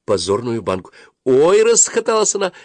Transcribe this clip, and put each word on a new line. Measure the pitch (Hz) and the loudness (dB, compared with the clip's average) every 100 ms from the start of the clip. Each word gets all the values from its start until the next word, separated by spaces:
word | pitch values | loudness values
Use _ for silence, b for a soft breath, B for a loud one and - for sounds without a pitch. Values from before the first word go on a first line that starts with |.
позорную | - 95 87 104 120 113 | -4 -2 -2 -4 -4 -6
банку. | 92 92 - B B _ | -4 -6 -10 B B _
«Ой!» — | 131 131 165 208 | 0 4 4 4
расхоталась | 226 226 - 233 220 220 196 | 4 2 0 -2 -2 -2 -2
она. | 196 185 B | -2 -6 B